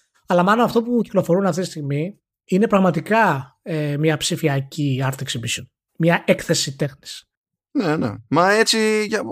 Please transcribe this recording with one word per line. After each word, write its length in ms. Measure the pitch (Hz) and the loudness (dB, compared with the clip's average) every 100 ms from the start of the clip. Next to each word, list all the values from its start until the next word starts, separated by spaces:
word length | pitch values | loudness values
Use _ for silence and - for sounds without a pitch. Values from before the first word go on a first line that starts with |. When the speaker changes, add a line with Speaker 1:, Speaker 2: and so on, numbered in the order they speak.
| _ _ - | _ _ -2
Speaker 1:
Αλλά 160 | 175 | 2
μάλλον 220 | 180 220 233 | 4 4 2
αυτό 160 | 233 | 2
που 200 | 233 240 | 0 0
κυκλοφορούν 440 | - 196 170 175 196 | 0 0 2 2 2
αυτή 160 | 170 | -2
τη 60 | 180 | -4
στιγμή 520 | 165 139 143 170 - _ _ | -6 -6 -4 -6 -10 _ _
είναι 240 | - 185 226 | -2 0 4
πραγματικά, 880 | 202 185 165 - 220 208 139 135 _ | 4 4 2 0 2 2 0 -6 _
ε, 360 | - 156 151 143 | -8 -4 -2 0
μια 200 | 156 151 | 0 0
ψηφιακή 840 | - 156 160 139 135 - 143 127 | -2 -2 0 0 -4 -4 -2 0
art 200 | 135 135 127 | -2 -4 -6
exhibition. 380 | 120 117 - - _ _ - | -8 -6 -8 -10 _ _ -2
Μια 260 | 165 170 - | 2 2 2
έκθεση 500 | - - 160 - 135 | 0 0 -2 -4 -4
τέχνης. 480 | 147 - - - - _ _ _ _ | -6 -8 -18 -18 -20 _ _ _ _
Speaker 2:
Ναι, 260 | 302 190 156 | -4 -2 0
ναι. 160 | 110 101 - | -2 -6 -2
Μα 240 | 147 180 | 2 4
έτσι, 540 | 214 220 226 220 214 214 | 4 2 2 2 0 -2
για, 140 | 214 202 | -4 -6